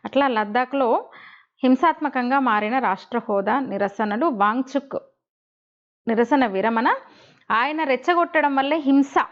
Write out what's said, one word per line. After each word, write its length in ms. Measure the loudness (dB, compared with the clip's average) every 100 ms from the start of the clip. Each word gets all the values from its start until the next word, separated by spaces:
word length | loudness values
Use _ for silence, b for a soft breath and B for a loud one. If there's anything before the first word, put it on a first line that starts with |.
అట్లా 240 | -2 0 0
లద్దాఖ్లో 800 | 0 -2 -2 -2 -2 0 0 -4 B B B B _
హింసాత్మకంగా 760 | 2 4 2 0 -4 -4 0 0
మారిన 400 | 2 0 0 -2
రాష్ట్ర 420 | -2 -4 -4 -6 -2
హోదా 300 | -2 0 -2
నిరసనలు, 680 | -2 -4 -4 -2 -4 0 -2
వాంగ్చుక్ 720 | 0 0 0 -4 -6 -6 -12 -12 _ _ _ _ _ _ _ _ _ -4
నిరసన 380 | 0 2 2 2
విరమణ, 480 | 0 0 0 0 -2 -6 b b b b
ఆయన 320 | -2 0 -2
రెచ్చగొట్టడం 760 | -2 -2 0 0 2 2 2 0
వల్లే 200 | 0 0
హింస 380 | 4 4 4 2 0